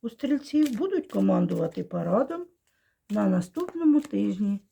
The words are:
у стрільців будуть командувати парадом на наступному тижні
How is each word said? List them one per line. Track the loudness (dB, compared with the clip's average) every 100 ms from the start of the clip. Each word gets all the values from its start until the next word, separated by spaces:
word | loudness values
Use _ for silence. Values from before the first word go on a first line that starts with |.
у | -10
стрільців | -6 -2 -2 0 0 2 0
будуть | -2 -2 -2
командувати | 0 2 2 2 0 -2 -4
парадом | -6 -4 0 0 0 -6 -10 _ _ _ _ _ _
на | 0 2
наступному | 2 0 -6 -6 2 4 4
тижні | 2 -2 -2 -2 -2 -4 _